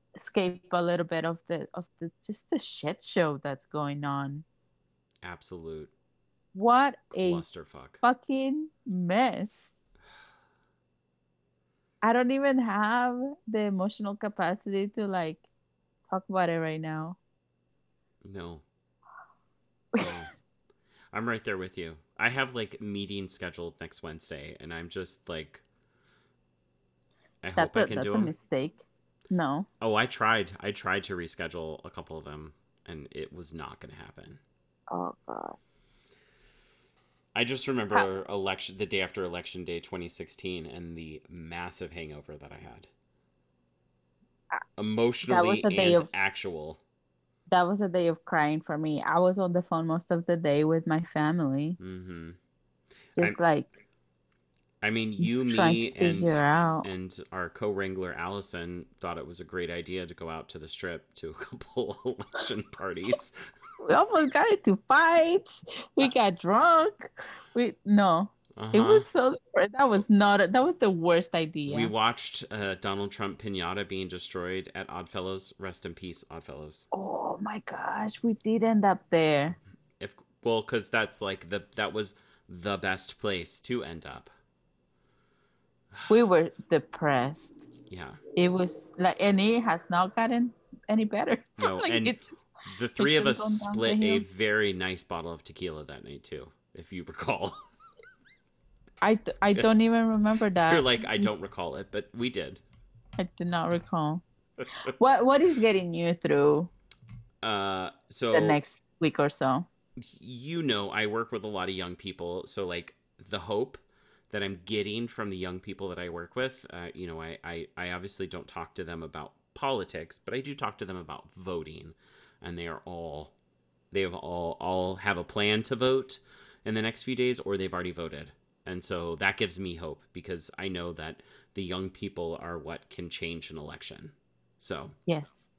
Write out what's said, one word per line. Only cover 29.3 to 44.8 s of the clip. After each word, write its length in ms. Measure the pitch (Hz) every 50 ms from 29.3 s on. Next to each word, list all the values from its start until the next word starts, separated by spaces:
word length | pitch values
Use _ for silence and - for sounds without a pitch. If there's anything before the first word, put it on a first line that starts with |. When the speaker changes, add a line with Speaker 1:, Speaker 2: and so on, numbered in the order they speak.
| 185 180 165 135 139 151 202 - _ _
Speaker 2:
Oh, 140 | - 113 107
I 100 | 107 120
tried. 480 | 127 - - 113 110 113 110 98 87 92 -
I 100 | - 101
tried 320 | 101 - - 90 92 101 92
to 120 | - 101 87
reschedule 640 | 85 82 - - 90 80 82 87 82 80 78 - -
a 60 | 85
couple 280 | - - 80 - 80 80
of 60 | 78
them, 300 | 78 73 76 76 78 - _ _ _ _ _ _
and 240 | - 87 78 69 -
it 220 | - - 76 - -
was 200 | 85 85 - 82
not 280 | 82 73 69 69 -
gonna 140 | - - -
happen. 440 | - - - - - - - - - _ _ _ _ _ _ _ _ _ -
Speaker 1:
Oh, 260 | - 87 90 85 - _ _ -
God. 300 | 57 50 50 50 50 - _ _ _ _ _ _ _ _ _ _ _ _ _ _ _ _ _ _ _ _ _ _ _ _ _ _ _ _ _ _ _ _ _ _ _
Speaker 2:
I 80 | 104 120
just 240 | 117 135 127 - -
remember 300 | 135 123 110 101 104 104 101 95 95 98 92 -
Speaker 1:
How 60 | 98
Speaker 2:
election, 440 | 101 95 98 95 92 - - 95 95
the 80 | 104
day 160 | 87 104 98
after 220 | 95 90 - 104 95
Election 400 | 90 85 90 85 - - 92 90
Day 140 | 82 87 85
twenty 260 | - - - 92 87 85
sixteen, 580 | - - 87 - - - - 95 92 87 80
and 320 | - - 85 87 85 82 82
the 240 | 82 78 76 76 - -
massive 600 | 85 87 80 80 85 85 87 90 - - 90 90
hangover 460 | 85 87 82 76 73 73 - - 76 73
that 140 | - - -
I 40 | -
had. 300 | - - 58 - - _ _ _ _ _ _ _ _ _ _ _ _ _ _ _ _ _ _ _ _ _ _ _ _ _ _ _ _ _ _ _ _ _
Speaker 1:
Ah, 80 | - - - _ _
Speaker 2:
Emotionally 580 | -